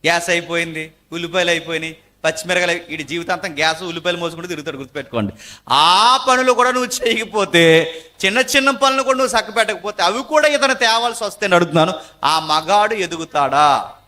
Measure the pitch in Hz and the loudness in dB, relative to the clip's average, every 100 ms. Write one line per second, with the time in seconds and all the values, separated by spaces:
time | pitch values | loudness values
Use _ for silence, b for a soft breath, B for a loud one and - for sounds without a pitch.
0 | 156 170 170 170 170 170 165 160 156 _ | 0 0 0 -4 -2 -6 -4 -8 -12 _
1 | _ 170 170 180 175 165 160 160 160 160 | _ -10 -4 -2 0 -2 -2 -6 -8 -12
2 | _ _ 160 160 175 180 175 170 - 160 | _ _ -4 -4 -4 -2 0 -2 -6 -12
3 | 135 170 170 180 190 147 160 160 180 165 | -8 -8 -6 -6 -6 -2 -2 -2 -8 -6
4 | 175 175 170 160 180 160 147 139 135 147 | -4 -4 -6 -8 -10 -10 -10 -12 -12 -12
5 | 135 117 101 - B B - 135 160 185 | -6 -4 -4 -8 B B 0 4 6 6
6 | 233 262 262 254 254 247 247 254 247 - | 4 2 2 2 2 2 2 0 -4 -2
7 | 240 226 220 208 190 170 165 160 156 B | -2 -2 -2 -2 2 4 6 6 2 B
8 | B _ 190 226 254 285 269 269 269 269 | B _ -2 0 0 2 2 2 0 0
9 | 262 262 254 226 214 220 220 196 202 208 | 0 0 2 0 -2 -2 -2 -2 -8 -2
10 | 175 226 262 302 302 285 269 262 233 226 | 0 0 0 2 4 2 0 2 2 2
11 | 240 233 208 - 202 175 170 160 160 185 | -2 -4 -8 -4 2 2 4 2 0 -2
12 | B B 139 160 156 151 160 202 214 220 | B B 0 0 0 -2 2 2 2 -2
13 | 175 160 160 147 135 139 147 123 90 - | -4 -6 -4 -2 0 4 4 4 -2 -16